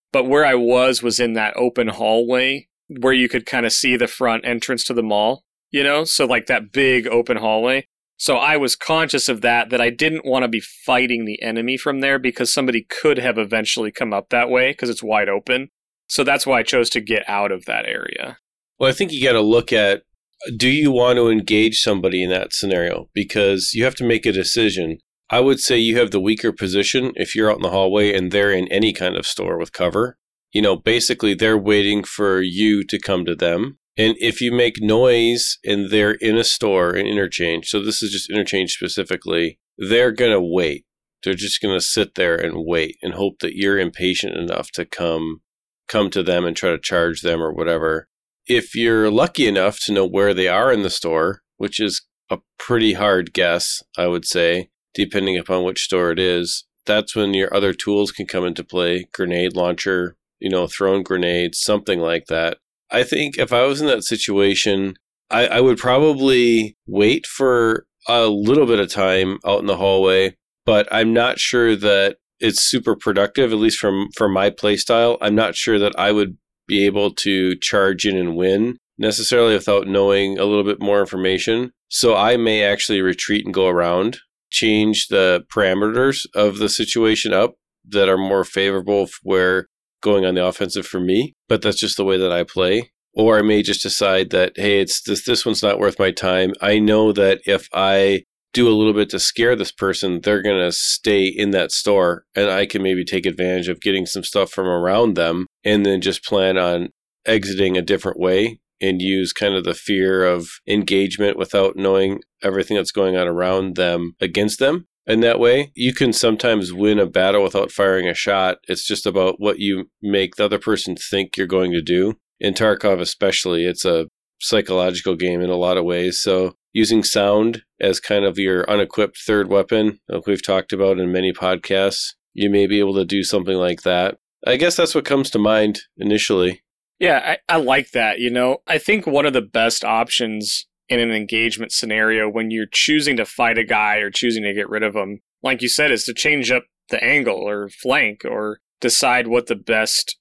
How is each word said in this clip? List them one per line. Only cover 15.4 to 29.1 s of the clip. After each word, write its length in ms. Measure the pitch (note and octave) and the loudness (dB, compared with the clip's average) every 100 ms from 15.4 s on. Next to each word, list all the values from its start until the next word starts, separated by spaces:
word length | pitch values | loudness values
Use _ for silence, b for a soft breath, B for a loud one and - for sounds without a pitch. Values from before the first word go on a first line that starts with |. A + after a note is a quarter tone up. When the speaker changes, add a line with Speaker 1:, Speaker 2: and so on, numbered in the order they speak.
| - B2+ C#3 _ _ _ - | -2 -4 -4 _ _ _ -8
Speaker 1:
So 160 | - | -2
that's 220 | C#3+ C#3+ C#3+ | 0 0 0
why 140 | B2 | 0
I 40 | |
chose 260 | A2 B2+ A2+ | 2 2 2
to 100 | B2 | -2
get 260 | G#2+ G#2+ - | -2 -4 -2
out 240 | G2+ G2+ | -2 -2
of 140 | F#2 - | -4 -6
that 200 | A1 A1 | -6 -4
area. 520 | - - - B1+ - _ _ _ - | -6 -8 -10 -12 -14 _ _ _ -2
Speaker 2:
Well, 100 | C3 | 0
I 40 | |
think 180 | - F#3+ | 0 -2
you 120 | D3 | 0
gotta 180 | C3 A#2 | 2 4
look 320 | G#2+ A#2 A#2 | 4 4 2
at, 300 | A2+ G2+ G2+ _ _ _ - - A2+ | 2 2 0 _ _ _ -16 -12 -2
do 140 | B2 | 0
you 220 | D3 D3+ | 2 2
want 260 | B2 B2 B2 | 4 4 4
to 120 | A#2 | 4
engage 500 | A2 F#2+ G#2+ A2 A2 | 2 2 2 2 2
somebody 440 | A#2 G2 F#2 F#2 | 0 0 0 0
in 60 | F#2 | 0
that 240 | F#2 - | -2 -4
scenario? 560 | - G2+ F2+ F2 E2+ - | -6 -2 0 -2 -4 -8
Because 600 | G#2 G2+ G#2+ G2 G2 - | -6 -4 0 2 2 -2
you 100 | A2 | -2
have 120 | B2+ - | -2 0
to 100 | A#2+ | 0
make 200 | A2 A2+ | 0 0
a 60 | |
decision. 680 | F#2+ F2+ A#2+ A2 F2+ E2 D#2+ _ _ - | 0 0 0 0 0 -6 -6 _ _ -4
I 100 | A#2+ | 2
would 200 | C3+ B2+ | 2 2
say 180 | - B2 | 2 2
you 200 | A2+ A#2 | 2 2
have 140 | A2 | 2
the 100 | G2 | 2
weaker 300 | G2 A2 A#2 | 0 0 -2
position 600 | - F#2+ G2 G2 C3 B2+ - | -2 -2 0 0 0 -2 -4
if 200 | G2 A2 | -6 0
you're 140 | A2 | 0
out 80 | G#2 | 0
in 60 | |
the 80 | - | 0
hallway 420 | F#2+ F#2+ G#2 G#2 | 0 2 2 2
and 180 | F#2+ F2+ | 0 0
they're 200 | G2+ G2+ | 0 2
in 200 | F#2 F2+ | 0 0
any 220 | G2 A2 | 0 0
kind 240 | F2+ F2+ | 0 -4